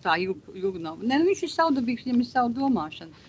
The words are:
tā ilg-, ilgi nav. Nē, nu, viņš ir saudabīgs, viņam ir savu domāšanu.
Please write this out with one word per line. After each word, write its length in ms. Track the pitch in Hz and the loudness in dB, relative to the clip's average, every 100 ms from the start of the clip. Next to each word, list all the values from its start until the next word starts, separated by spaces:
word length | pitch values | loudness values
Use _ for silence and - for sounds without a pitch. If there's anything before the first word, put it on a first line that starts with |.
tā 140 | 190 165 | -2 0
ilg-, 320 | 185 185 - | 0 -4 -8
ilgi 300 | 185 190 185 | -4 -4 -4
nav. 160 | 165 165 | -8 -6
Nē, 220 | 214 277 | 0 2
nu, 80 | 349 | 4
viņš 160 | 392 349 | 2 -2
ir 80 | |
saudabīgs, 500 | - 330 269 233 240 | 0 2 2 0 -4
viņam 160 | 254 240 | 0 0
ir 80 | 240 | 2
savu 240 | 254 240 | 2 0
domāšanu. 720 | 233 269 220 156 - 165 156 | 0 0 0 -2 -10 -18 -20